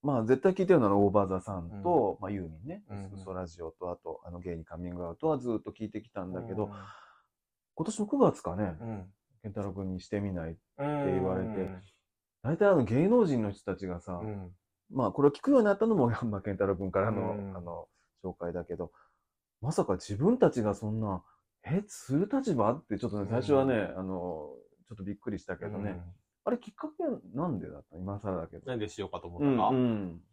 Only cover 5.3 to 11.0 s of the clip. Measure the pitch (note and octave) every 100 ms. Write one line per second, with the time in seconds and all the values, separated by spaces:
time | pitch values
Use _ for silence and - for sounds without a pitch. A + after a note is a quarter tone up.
5.3 | D3 B2 A2+ - G#2 G#2+ G#2+ A2+ G#2 F#2
6.3 | F2+ F2+ F#2+ G2+ G2+ F#2+ - - _ _
7.3 | _ _ _ _ - E3 G#3+ G#3 C#4+ A#3
8.3 | - - F2+ G#2 D#2+ A2+ G#2+ F#2 _ _
9.3 | _ G#2+ G2+ G2 F#2+ F#2+ F#2 - G#2 G2+
10.3 | F#2 D#2+ E2 _ - C#3+ D3